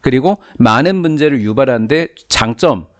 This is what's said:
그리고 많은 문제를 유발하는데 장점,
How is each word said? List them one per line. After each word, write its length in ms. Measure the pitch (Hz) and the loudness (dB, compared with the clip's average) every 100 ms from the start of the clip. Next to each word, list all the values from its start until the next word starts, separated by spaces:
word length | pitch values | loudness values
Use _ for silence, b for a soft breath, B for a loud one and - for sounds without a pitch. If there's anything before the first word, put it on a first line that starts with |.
그리고 380 | - 127 156 202 B B | 0 0 0 -2 B B
많은 380 | 120 110 160 190 | 2 2 0 0
문제를 440 | 170 156 151 139 | -2 0 0 0
유발하는데 760 | 107 110 135 117 110 151 165 - _ | -2 0 0 0 0 -2 -2 -10 _
장점, 580 | - 113 117 175 107 80 | -4 -4 0 0 0 -6